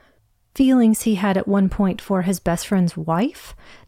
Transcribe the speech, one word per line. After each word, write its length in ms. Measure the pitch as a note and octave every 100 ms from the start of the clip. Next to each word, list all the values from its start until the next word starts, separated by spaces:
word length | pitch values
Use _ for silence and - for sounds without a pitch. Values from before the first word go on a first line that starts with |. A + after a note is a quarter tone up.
| _ _ _ _ _ -
feelings 460 | C4+ B3+ A3+ G#3+
he 140 | - G3+
had 220 | G3+ F#3+
at 100 | -
one 220 | G3 F#3+
point 320 | - G3 -
for 220 | - F#3+
his 160 | F3+ F#3
best 280 | - E3+ -
friend's 300 | G3 F3 E3
wife, 580 | D#3+ E3 C4 - - - - -